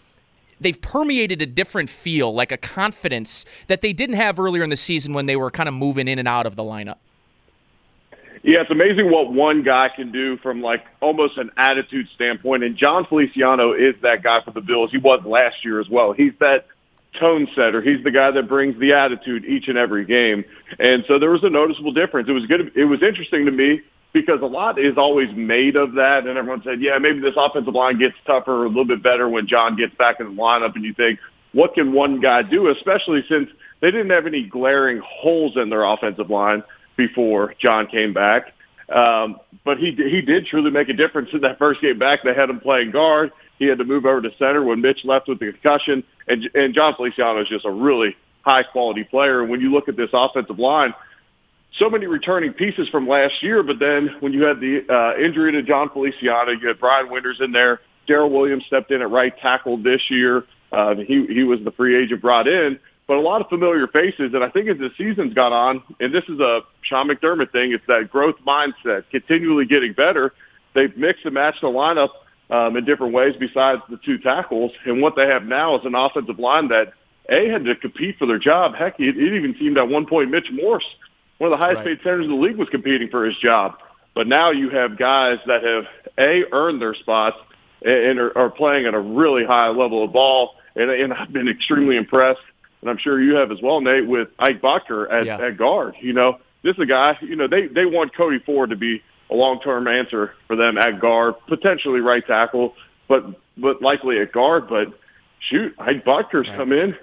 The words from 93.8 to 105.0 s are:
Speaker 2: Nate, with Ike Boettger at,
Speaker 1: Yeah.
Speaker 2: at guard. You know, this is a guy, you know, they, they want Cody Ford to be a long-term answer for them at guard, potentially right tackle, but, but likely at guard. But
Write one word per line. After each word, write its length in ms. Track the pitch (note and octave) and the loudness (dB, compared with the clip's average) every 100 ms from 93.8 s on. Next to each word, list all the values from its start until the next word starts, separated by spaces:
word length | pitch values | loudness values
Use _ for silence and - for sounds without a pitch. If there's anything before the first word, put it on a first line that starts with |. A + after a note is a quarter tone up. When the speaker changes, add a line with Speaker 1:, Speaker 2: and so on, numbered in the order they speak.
Speaker 2:
Nate, 280 | C3 C3 A#2 | 2 2 2
with 220 | B2 A2 - | -2 -4 0
Ike 200 | C3 A2+ | 0 0
Boettger 480 | C3 E3+ - A2 G#2+ | 0 0 -4 -8 -2
at, 140 | A#2 A2+ | -2 -2
Speaker 1:
Yeah. 120 | G#2 | -4
Speaker 2:
at 180 | A#2+ G2 | -6 -2
guard. 380 | A#2 F#3+ A#2+ - | 0 0 -4 -8
You 120 | B2 | -6
know, 280 | B2 B2 B2+ _ _ | 2 2 0 _ _
this 120 | E3 | -4
is 60 | F#3 | -2
a 60 | C#3+ | 0
guy, 300 | C3 C#3+ D3+ | 2 2 0
you 160 | D#3+ D#3+ | -6 -4
know, 100 | C3 | 0
they, 220 | F#3 F3 | 0 0
they 180 | B2 F3+ | 0 0
want 300 | E3+ D3 - | 0 -4 -2
Cody 240 | E3+ C3 | -2 -2
Ford 300 | - C#3+ B2 | -2 -2 -2
to 60 | A2 | -2
be 240 | A#2 A2 _ _ - | -4 -6 _ _ -6
a 40 | A2+ | 0
long-term 500 | C3 B2+ C#3+ B2 B2 | 0 0 -4 -4 -2
answer 480 | B2 B2 A2+ G#2 - - | -2 -2 -4 -6 -8 -8
for 80 | A2+ | 0
them 200 | A#2 G#2+ | 0 2
at 220 | A#2 G2+ | 0 2
guard, 380 | A#2 A#2 A#2 A2+ - | 2 2 2 -2 -6
potentially 540 | D#3 - E3 C#3+ B2+ | -2 0 -2 -2 -2
right 260 | A#2+ A#2+ A#2 | 0 0 0
tackle, 480 | A2 A#2 B2 B2 - - _ - | 0 0 0 -4 -6 -20 _ 0
but, 180 | C3+ - - _ - | 0 0 -18 _ -4
but 240 | C3 C3+ | -2 0
likely 380 | C3+ C#3+ C3 A2+ | 0 0 0 -2
at 140 | G#2 | -2
guard. 360 | A#2 C3+ E3 - | 0 2 2 0
But 200 | A2 G#2 - | -4 -4 -8